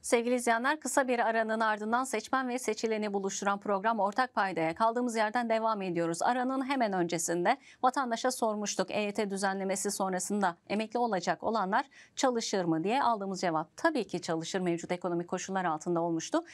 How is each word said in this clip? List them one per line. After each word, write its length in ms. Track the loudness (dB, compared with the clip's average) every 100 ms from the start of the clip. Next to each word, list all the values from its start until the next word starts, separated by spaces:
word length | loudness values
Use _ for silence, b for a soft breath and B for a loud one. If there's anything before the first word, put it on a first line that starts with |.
Sevgili 340 | 2 0 2 0
izleyenler, 440 | 2 2 2 -2
kısa 280 | 0 0 2
bir 120 | 2
aranın 400 | 2 2 0 0
ardından 440 | 0 0 0 0
seçmen 460 | 0 -4 -2 -2 0
ve 100 | -4
seçileni 540 | -2 -2 0 0 0
buluşturan 460 | -2 -2 -2 0 0
program 400 | 0 0 2 2
Ortak 340 | 0 2 0
Payda'ya 420 | 0 -2 0 0 2
kaldığımız 400 | 2 2 -2 0
yerden 340 | 0 0 0
devam 320 | 0 2 0
ediyoruz. 400 | -2 0 0 0
Aranın 480 | 2 2 0 -2 -2
hemen 240 | 0 2
öncesinde 640 | 2 0 0 -2 0 2 0 B B
vatandaşa 480 | 0 2 -2 0 0
sormuştuk, 600 | 2 0 0 -4 -2 -2
"E 100 | 0
Y 120 | -2
T 160 | -2 -2
düzenlemesi 640 | 0 -2 -2 -2 -2 -2
sonrasında 680 | -2 -2 -2 -2 2 2 0 _
emekli 300 | -4 -2 0
olacak 440 | 0 0 0 -2
olanlar 420 | 0 0 2 0 0 B B 0
çalışır 500 | 2 2 0 0 2
mı?" 180 | 2
diye. 200 | 2 2
Aldığımız 380 | 2 2 -2 -2
cevap, 360 | 0 0 -2 0
"Tabii 300 | 0 0 -2
ki 140 | -4
çalışır, 380 | -2 -4 -2 -2
mevcut 320 | 0 -2 -2
ekonomik 360 | -4 -2 -2 -2
koşullar 380 | -6 -4 -2 -2
altında." 360 | -2 -2 0
olmuştu. 420 | 0 -2 0 -2 -2